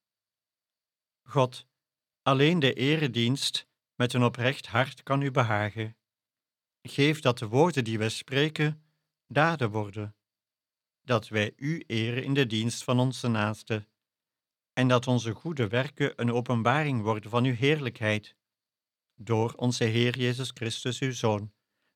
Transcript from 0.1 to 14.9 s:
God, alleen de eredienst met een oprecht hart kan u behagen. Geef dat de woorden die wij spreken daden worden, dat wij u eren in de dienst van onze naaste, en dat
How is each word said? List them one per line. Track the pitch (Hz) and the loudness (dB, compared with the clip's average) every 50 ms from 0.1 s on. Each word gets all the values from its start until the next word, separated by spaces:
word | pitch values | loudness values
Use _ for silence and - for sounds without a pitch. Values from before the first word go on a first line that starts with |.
| _ _ _ _ _ _ _ _ _ _ _ _ _ _ _ _ _ _ _ _ _ _ _ | _ _ _ _ _ _ _ _ _ _ _ _ _ _ _ _ _ _ _ _ _ _ _
God, | 131 123 139 127 123 - - - _ _ _ _ _ _ _ _ _ _ _ | -4 0 2 2 2 0 -8 -20 _ _ _ _ _ _ _ _ _ _ _
alleen | _ 135 135 131 143 156 180 175 | _ 2 4 6 4 4 4 4
de | 143 127 - | 2 2 2
eredienst | - 123 143 156 160 151 131 107 117 117 117 135 143 - - - - - _ _ _ _ _ _ - | 2 0 0 2 0 0 -2 0 0 0 2 0 0 -2 -4 -4 -6 -8 _ _ _ _ _ _ -2
met | 123 120 - | -2 0 2
een | 123 123 | 2 2
oprecht | 117 - 127 113 131 139 - - - | 2 2 0 -2 -2 -2 -2 -8 -4
hart | 101 120 131 143 - - _ | 0 0 0 0 -4 -10 _
kan | - 135 139 | -4 -2 -2
u | 143 139 | -2 0
behagen. | 123 135 120 110 107 104 104 104 - 113 110 110 - _ _ _ _ _ _ _ _ _ _ _ _ _ _ _ _ _ | 2 2 2 2 0 -2 -2 -4 -4 -6 -8 -8 -10 _ _ _ _ _ _ _ _ _ _ _ _ _ _ _ _ _
Geef | _ - - - 139 151 156 151 | _ -8 0 2 2 2 2 2
dat | - 131 120 - | 2 0 0 0
de | 123 104 | -4 0
woorden | 113 131 160 180 - 135 117 | 2 4 4 4 4 0 -2
die | 110 113 104 | -2 -2 -2
wij | 110 113 | -2 -2
spreken | - - - - 131 139 147 160 156 - 151 151 151 - _ _ _ _ _ _ _ _ _ _ | -4 -6 -8 -4 -2 0 0 0 0 0 -2 -2 -2 -4 _ _ _ _ _ _ _ _ _ _
daden | 113 143 156 165 170 143 123 107 | 0 2 2 2 2 0 -2 -2
worden, | 104 110 104 101 92 110 104 104 - _ _ _ _ _ _ _ _ _ _ _ _ _ _ _ _ _ | -2 -4 -6 -6 -8 -10 -10 -10 -12 _ _ _ _ _ _ _ _ _ _ _ _ _ _ _ _ _
dat | _ - 127 110 104 - | _ 0 0 0 0 -2
wij | 110 107 104 - - | -2 -2 -2 -2 -4
u | _ 131 147 165 - - - | _ -6 -6 -6 -6 -6 -6
eren | 113 113 113 117 120 127 - | -4 -2 -2 -2 -2 -4 -2
in | 135 139 | 0 0
de | 143 139 | 0 2
dienst | 110 113 110 110 117 - - - | 2 0 -2 -2 -2 -4 -4 -2
van | - 127 123 | 0 2 2
onze | 127 131 123 - - 123 | 2 0 0 -2 -2 0
naaste, | 113 107 104 107 110 - - - 113 107 107 - _ _ _ _ _ _ _ _ _ _ _ _ _ _ _ _ _ | 0 2 0 0 -2 -6 -6 -4 -4 -4 -4 -10 _ _ _ _ _ _ _ _ _ _ _ _ _ _ _ _ _
en | - 127 | 2 4
dat | 127 | 6